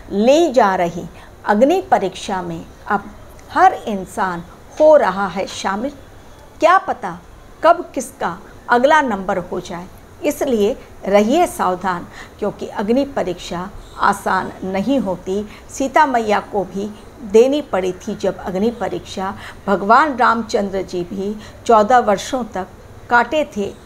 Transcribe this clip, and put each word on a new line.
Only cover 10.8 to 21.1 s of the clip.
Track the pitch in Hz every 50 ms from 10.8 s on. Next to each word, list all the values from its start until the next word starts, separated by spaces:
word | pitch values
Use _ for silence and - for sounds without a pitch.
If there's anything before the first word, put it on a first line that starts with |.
| - - - - - 190
रहिए | 202 202 214 220 269 339 359 285
सावधान, | - - 190 185 185 175 185 190 180 175 196 - - - - - - -
क्योंकि | 208 202 - - - -
अग्नि | - - 214 196 240 269 277
परीक्षा | 277 - 208 185 180 175 - - - 185 170 180 202 - - - - - -
आसान | - - 202 - - 214 190 185 185 196 - - -
नहीं | 185 190 196 202 240 285 269
होती। | 202 190 180 175 - 190 190 202 208 214 - - - -
सीता | - - 269 254 - 330 311
मैया | 277 254 240 226 214 202 196 190 -
को | - 208 180
भी | 185 180 196 202 214 214 - - - - - 247 202
देनी | 196 220 240 262 285 302 285
पड़ी | - - 190 185 185 180 185
थी | - 220 196
जब | 208 - 190 180 -
अग्नि | - - 180 190 202 233
परीक्षा, | 233 214 196 - - - - - - 202 190 190 226 - - - - - - 190
भगवान | 196 180 196 202 226 262 311 311 262 226
रामचंद्र | 240 226 226 233 220 - - 220 202 196 180 190
जी | 180 175 - 180 175
भी | -